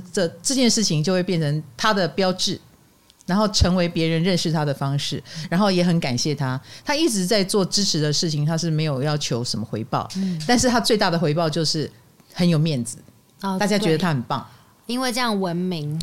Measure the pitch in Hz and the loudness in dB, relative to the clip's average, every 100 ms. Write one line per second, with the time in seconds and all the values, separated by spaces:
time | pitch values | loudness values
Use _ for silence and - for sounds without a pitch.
0 | - 208 170 - - 262 240 226 202 151 | -2 -2 -2 -2 -2 2 4 4 2 2
1 | 156 185 180 170 151 151 - - 220 202 | 2 0 0 0 0 -2 -6 -2 0 2
2 | 165 - 185 185 - 165 - _ _ _ | 0 0 0 0 -4 -4 -12 _ _ _
3 | _ _ - 190 214 202 180 180 170 175 | _ _ -2 0 2 4 4 4 0 0
4 | 160 165 180 175 170 160 147 131 139 139 | 0 2 2 0 0 0 -2 -2 -2 -2
5 | - 143 - 165 156 170 208 175 175 170 | -4 -8 -10 -14 -4 0 2 2 2 2
6 | 147 123 156 147 131 131 - - - 285 | 0 -2 -2 -2 -2 -4 -8 -12 -4 0
7 | 320 214 180 220 - 208 180 - 196 160 | 2 0 0 0 2 0 0 0 0 0
8 | 151 143 170 147 147 165 170 151 156 131 | 0 0 -2 0 0 0 0 0 -2 -2
9 | 151 151 - 120 120 - 110 107 117 135 | -2 -2 -2 -4 -2 -6 -4 -6 -4 -4
10 | - 190 190 170 156 240 247 233 - 214 | -4 -4 -4 -4 0 2 4 2 2 2
11 | 196 165 160 151 165 156 151 156 131 - | 2 2 2 2 0 0 -2 -2 -4 -8
12 | _ _ - - 175 156 165 139 117 - | _ _ -12 0 2 4 2 0 -4 -8
13 | - - _ - 196 190 208 208 190 156 | -18 -20 _ -8 -4 0 2 2 2 2
14 | 180 135 113 190 - - _ _ - 247 | 2 0 -2 -6 -6 -20 _ _ -8 -4
15 | 254 233 240 196 185 170 185 170 147 160 | -2 0 0 0 -2 -2 -2 -4 -4 -6